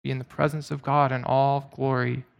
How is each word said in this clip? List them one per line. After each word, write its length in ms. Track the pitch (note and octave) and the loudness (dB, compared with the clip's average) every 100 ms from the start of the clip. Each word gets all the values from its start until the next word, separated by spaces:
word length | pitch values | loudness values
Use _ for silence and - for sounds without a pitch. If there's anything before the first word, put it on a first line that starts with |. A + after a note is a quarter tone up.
Be 80 | C3+ | -6
in 60 | C3 | -8
the 60 | |
presence 460 | B2+ - D3 D3+ C#3+ | -8 0 0 0 -8
of 120 | C#3+ | -8
God 280 | C#3 D3 C3+ | 0 2 2
in 140 | B2+ | 0
all 440 | - C3 C#3 C#3 C#3 | 0 2 2 0 -4
glory. 500 | - C3+ B2+ B2 B2+ - | -4 0 2 0 -2 -8